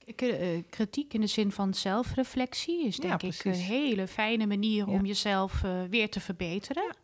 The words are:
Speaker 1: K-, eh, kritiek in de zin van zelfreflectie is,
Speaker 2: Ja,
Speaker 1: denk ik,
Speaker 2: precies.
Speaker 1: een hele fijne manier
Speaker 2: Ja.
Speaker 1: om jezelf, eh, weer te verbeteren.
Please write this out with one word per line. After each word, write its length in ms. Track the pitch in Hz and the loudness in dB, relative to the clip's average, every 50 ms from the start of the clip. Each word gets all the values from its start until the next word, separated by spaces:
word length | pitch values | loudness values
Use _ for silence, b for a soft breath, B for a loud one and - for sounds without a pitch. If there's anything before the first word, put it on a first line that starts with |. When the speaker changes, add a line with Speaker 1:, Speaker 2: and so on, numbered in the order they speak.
| - - 226 | -20 -14 -6
Speaker 1:
K-, 40 | - | -2
eh, 400 | 254 247 220 - 175 180 165 170 170 - | -2 0 0 0 0 0 -2 -2 -4 -6
kritiek 440 | - - 220 - - 285 294 - - | -4 -4 -4 -2 -2 -4 -4 -2 0
in 60 | 220 | 0
de 60 | 214 | 0
zin 260 | 202 - 220 208 202 | 2 2 2 2 2
van 220 | - - 202 190 190 | 2 0 0 0 0
zelfreflectie 1120 | - - 196 190 226 247 - - 262 262 - - 254 254 254 - - - - 339 349 311 | 0 0 0 0 0 0 0 0 0 0 0 0 -2 -2 -2 -4 -4 -2 -2 0 0 0
is, 100 | 214 175 | 0 -2
Speaker 2:
Ja, 60 | - | -2
Speaker 1:
denk 100 | 294 - | -2 0
ik, 60 | 208 165 - 185 160 - | 0 0 0 -2 -4 -2
Speaker 2:
precies. 60 | - | 0
Speaker 1:
een 200 | 196 185 180 180 | 0 0 0 0
hele 420 | 185 220 269 302 277 220 196 190 190 | 0 0 0 2 2 2 0 0 -2
fijne 380 | - - 214 220 233 226 220 | -2 -2 0 2 2 2 2
manier 400 | 208 202 202 208 220 214 208 202 202 | 2 2 2 2 2 2 2 2 2
Speaker 2:
Ja. 40 | |
Speaker 1:
om 120 | 196 196 196 | 2 2 2
jezelf, 560 | 196 208 - - 208 196 190 190 190 - - - | 2 0 0 2 2 4 2 2 2 0 0 0
eh, 180 | 190 180 180 185 | 0 0 -2 -2
weer 260 | 180 202 233 214 208 | 0 2 0 0 0
te 100 | - 190 | -2 -4
verbeteren. 720 | - - 185 - 185 165 175 208 - - 277 330 415 403 - - | -4 -6 -6 -4 -4 -2 -4 -4 -4 -4 -4 -2 -2 -4 -6 -10